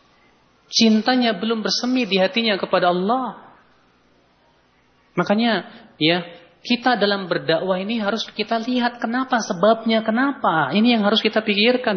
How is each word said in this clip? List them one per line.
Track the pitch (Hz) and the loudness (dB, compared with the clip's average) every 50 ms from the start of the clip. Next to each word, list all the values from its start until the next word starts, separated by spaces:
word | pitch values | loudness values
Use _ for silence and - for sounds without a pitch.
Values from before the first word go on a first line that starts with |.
| _ _ _ _ _ _ _ _ _ _ _ _ _ | _ _ _ _ _ _ _ _ _ _ _ _ _
Cintanya | _ - - 226 220 214 220 208 254 254 254 247 226 214 | _ 0 2 4 4 4 2 2 0 0 2 0 0 -2
belum | 180 202 220 233 220 | -2 -4 -4 -4 -2
bersemi | 214 202 - - 247 247 254 254 247 185 | -2 -4 -4 -4 -4 -2 -2 -2 0 0
di | 190 | 0
hatinya | 185 185 190 - 233 226 220 202 | 0 0 0 0 -2 0 0 -2
kepada | - - - - 180 175 175 | -2 -2 -2 0 2 2 2
Allah. | 175 180 185 202 240 262 254 269 285 - - - - _ _ _ _ _ _ _ _ _ _ _ _ _ _ _ _ _ _ _ _ _ _ _ _ _ _ _ _ _ _ _ _ | 2 0 0 0 -2 -2 -4 -6 -10 -14 -18 -20 -20 _ _ _ _ _ _ _ _ _ _ _ _ _ _ _ _ _ _ _ _ _ _ _ _ _ _ _ _ _ _ _ _
Makanya, | - 170 - 208 214 233 233 214 175 - - - - - - _ | -4 -2 0 0 0 2 2 0 -2 -4 -8 -14 -20 -20 -20 _
ya, | - 151 160 170 180 170 - - - - _ _ _ | 0 2 2 2 2 -2 -6 -14 -20 -20 _ _ _
kita | - - 240 240 - 262 247 196 | -4 -2 -2 0 2 0 2 2
dalam | 202 202 202 196 190 170 | 2 0 0 -2 -2 -4
berdakwah | 170 165 143 139 160 156 175 185 190 185 | -4 -2 0 0 0 0 0 -2 -2 -2
ini | 190 208 240 226 208 | -2 -4 -4 -2 -2
harus | 202 226 214 - - - | -2 -2 -4 -6 -8 -8
kita | - 208 - 226 226 | -8 -4 -4 -4 -4
lihat | 220 247 254 247 240 240 240 - | -2 -2 -2 -2 -2 -2 -4 -4
kenapa, | - 226 233 254 262 254 254 226 | -6 -4 -4 -4 -2 -2 -2 -2
sebabnya | 202 - 208 170 190 214 226 220 - 226 226 226 220 | -2 -4 -2 2 4 4 4 2 2 0 0 0 0
kenapa. | 226 214 247 269 285 277 - - 202 170 160 147 127 160 | 0 0 0 0 -2 -2 -2 0 0 2 2 0 2 2
Ini | 202 220 247 240 220 | 2 4 4 4 2
yang | 202 | 2
harus | 208 220 226 - | 2 2 2 0
kita | 214 220 226 | 0 0 0
pikirkan, | 214 214 202 202 214 240 247 254 254 226 202 | 0 0 0 2 2 2 2 2 0 -2 0